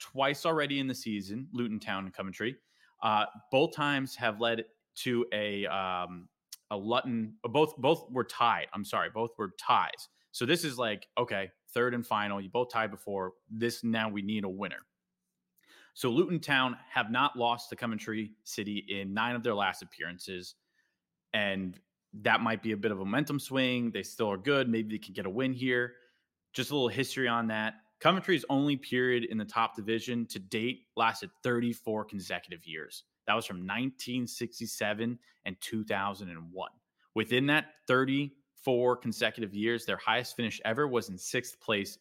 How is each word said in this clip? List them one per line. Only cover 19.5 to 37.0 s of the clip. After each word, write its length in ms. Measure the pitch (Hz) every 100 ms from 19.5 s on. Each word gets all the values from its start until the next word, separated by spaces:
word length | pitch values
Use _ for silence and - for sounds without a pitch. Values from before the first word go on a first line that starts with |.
last 280 | 101 95 -
appearances. 720 | 90 - 78 90 - 92 90 - _ _ _ _ _ _ _
And 460 | 110 101 95 92 90 _ _ _ 107
that 200 | 110 113
might 200 | 113 110
be 100 | 113
a 60 | 107
bit 140 | 110
of 80 | 98
a 60 | 98
momentum 340 | 120 151 143
swing. 520 | - 131 127 123 117
They 120 | 101
still 260 | 95 - 110
are 80 | 98
good. 320 | 117 143 127
Maybe 280 | 113 107 107
they 60 |
can 100 | -
get 120 | 95 95
a 40 |
win 240 | 104 131
here. 400 | 127 127 123 120 - _ _ _ _ _
Just 180 | - 127
a 20 |
little 160 | 147 123
history 380 | 104 131 - 123
on 200 | 117 113
that. 280 | 110 110 - _ _
Coventry's 440 | 156 185 180 165 -
only 260 | 139 147 139
period 480 | - 123 127 123
in 140 | 113 110
the 80 | 104
top 300 | 117 113 -
division 500 | 104 113 120 120 117
to 120 | 101
date 420 | 95 110 120 - _ -
lasted 320 | 113 107 95 -
thirty-four 600 | 127 120 120 117 - 107 104
consecutive 600 | 101 90 87 - 87 -
years. 380 | 78 71 - - _ -
That 100 | 110
was 100 | -
from 200 | 92 92
nineteen 640 | 110 131 - - 123 120
sixty-seven 880 | - 120 - 117 - 104 107 117 120 _ _ -
and 100 | 90
two 220 | - 110 107
thousand 440 | 101 101 98 95
and 220 | 82 82
one. 200 | 92 87 - _ _